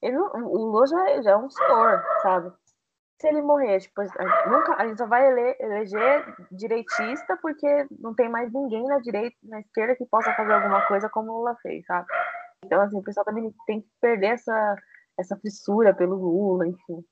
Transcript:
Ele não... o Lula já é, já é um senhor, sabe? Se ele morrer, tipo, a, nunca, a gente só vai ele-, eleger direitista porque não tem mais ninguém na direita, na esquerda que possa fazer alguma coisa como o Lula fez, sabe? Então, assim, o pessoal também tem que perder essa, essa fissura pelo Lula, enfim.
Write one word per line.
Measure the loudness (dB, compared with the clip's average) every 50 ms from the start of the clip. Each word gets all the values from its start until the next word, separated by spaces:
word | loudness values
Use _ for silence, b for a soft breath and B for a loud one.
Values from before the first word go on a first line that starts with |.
Ele | -2 -2 -2 0
não... | -2 -2 -4 -8 -6
o | -2 -2 -2
Lula | -2 0 2 4 4 4
já | 4 0 2 2
é, | 2 2
já | 4 4
é | 4 4
um | 2 -2
senhor, | -4 0 2 4 4 6 6 4 4 2 0 0 -2 0
sabe? | 2 2 0 0 -2 -4 -14 _ _ _ _ _ _ _ _ _ _ _ _ _
Se | -2 0
ele | 0 0
morrer, | 2 2 2 4 4 2 2 0
tipo, | 0 -4 _ -8
a, | -8 -8 -6 -6 0 2 4 2 4 4
nunca, | 4 2 4 2 0
a | 0 0 -2
gente | -2 -6
só | -2
vai | 2 4 6 6 6
ele-, | 6 4 2 0 -2 -2
eleger | -4 -4 -4 -4 -4 -4 -2 0 2 4 4 2 0 -4 -16 -20 -20 _
direitista | -14 -10 -4 -2 -2 -2 -4 -4 -4 -4 -4 -4 -6 -8 -6 -6 -6 -4
porque | -4 -8 -6 -2 0 2 2 2 0 -2 -8 -14
não | -12 -12 0
tem | 0 0 0
mais | 0 -4 -6 -4 -4
ninguém | -6 -4 -4 -4 -4 -2
na | 0 -2 -2
direita, | -2 -2 -6 -4 -4 -6 _ _ _
na | -16 -16 -16
esquerda | -16 _ _ -4 0 0 0
que | -2 -2
possa | 0 0 2 2 2 -2
fazer | -2 0 2 2
alguma | 2 2 2 2 2 2 2
coisa | 0 0 -2 -2
como | -6 -6 -6 -6
o | -8 -6
Lula | -4 -6 -6 -6
fez, | _ -10 -10 -10 -8
sabe? | _ -6 -6 -4 -4 -4 -4 -4 -4 -6 -12 -14 -16 _ _ -6
Então, | -2 2 2
assim, | 2 0 -2 -8
o | -8
pessoal | -6 -6 -4 -4
também | -4 -4 -6 -8 -8 -10 _ -8 -6
tem | -6 -6
que | -6 _ _ _
perder | 0 0 2 2 0 -2
essa, | -2 -2 _ -4 -2 -2 0 -2 -2 -4 b b b b b b _ -10
essa | -8 -8 -8 -8
fissura | _ -10 -10 -10 -6 -2 0 4 6 6 6
pelo | 4 2 -2 0
Lula, | -2 -2 0 0 0 0 0 0 0 0 -2
enfim. | -4 -8 _ _ -14 -14 -14 _